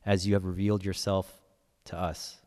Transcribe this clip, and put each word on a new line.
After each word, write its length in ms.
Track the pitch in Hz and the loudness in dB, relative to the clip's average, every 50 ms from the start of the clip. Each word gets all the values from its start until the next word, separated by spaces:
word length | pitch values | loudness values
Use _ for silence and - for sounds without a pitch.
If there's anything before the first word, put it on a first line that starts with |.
| _ | _
as 220 | 104 101 95 90 101 | 2 2 2 4 4
you 60 | 101 | 2
have 100 | 101 92 | 2 2
revealed 400 | 92 90 87 98 101 104 101 92 | 0 -2 0 2 2 2 2 0
yourself 580 | 98 92 - - 101 98 95 92 - - - _ _ _ _ _ _ _ _ _ | -2 -4 -2 -2 0 0 0 0 -4 -12 -20 _ _ _ _ _ _ _ _ _
to 120 | - - 85 | -12 -8 -4
us. 380 | 92 85 76 - - - - - _ | -4 -4 -4 -6 -12 -16 -16 -20 _